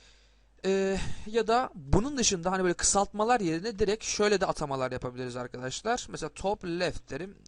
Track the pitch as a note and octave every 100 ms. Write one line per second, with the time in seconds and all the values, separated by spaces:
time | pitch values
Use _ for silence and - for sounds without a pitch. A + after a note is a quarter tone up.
0 | - - _ _ _ _ F#3+ G3 F#3+ G3
1 | - - G#3+ A3+ G#3+ A#3 C4 G3+ C#3 E3+
2 | C4 C#4+ A3+ F#3 F3 F#3+ F#3 E3+ - G3
3 | G3+ G3+ G#3+ B3 F3 E3 G#3+ G3 G#3 A3
4 | - - G#3 G3+ F3+ D3+ D3 C3+ B2+ B2
5 | B2+ B2 B2+ B2 A#2+ B2 B2+ - G#3+ B3
6 | - E3+ D#3 - F#3+ G#3+ F#3 E3+ F3 -
7 | - C3+ F#3+ -